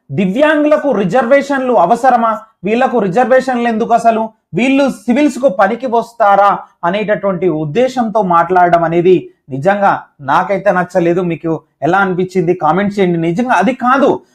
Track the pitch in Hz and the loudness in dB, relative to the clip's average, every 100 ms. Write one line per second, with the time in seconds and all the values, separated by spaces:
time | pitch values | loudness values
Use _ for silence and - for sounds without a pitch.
0 | - 139 190 208 302 311 302 302 277 202 | -10 -2 -2 2 2 2 2 2 0 -2
1 | 190 240 233 277 277 277 254 233 190 233 | 0 0 2 2 0 -4 0 2 2 2
2 | 262 247 226 214 - _ 185 233 254 240 | 2 2 0 -4 -10 _ -4 0 0 0
3 | 196 185 220 262 254 247 240 220 233 233 | -2 0 2 2 0 -2 -2 -2 0 0
4 | 226 220 220 _ - 165 247 269 269 - | 2 0 -4 _ -8 -2 0 2 0 -2
5 | - 247 294 - 262 - 196 233 254 233 | -2 0 0 0 -2 2 0 0 -2 -4
6 | 220 - 202 196 202 180 - _ 170 202 | -4 -2 2 4 2 0 -8 _ -4 -4
7 | 208 202 202 180 185 156 156 170 254 254 | -2 -2 -2 -2 -2 -2 -4 -2 -2 -2
8 | 226 214 190 170 170 185 175 170 165 170 | -2 -2 0 2 2 2 4 2 0 0
9 | 175 180 - _ - 135 170 208 196 135 | 2 2 0 _ -14 -4 -2 0 0 -2
10 | - - 135 156 185 196 190 180 180 190 | -6 -12 -2 0 0 -2 0 -2 -2 0
11 | 170 175 180 160 165 156 _ - 143 185 | 0 0 -2 -4 -6 -6 _ -6 -2 0
12 | 196 180 185 190 170 180 151 170 208 202 | 0 -2 -2 -2 -2 0 0 0 -2 0
13 | 185 170 165 175 247 196 196 254 240 269 | 0 0 -2 -2 0 0 0 0 0 2
14 | 220 123 _ | 0 -2 _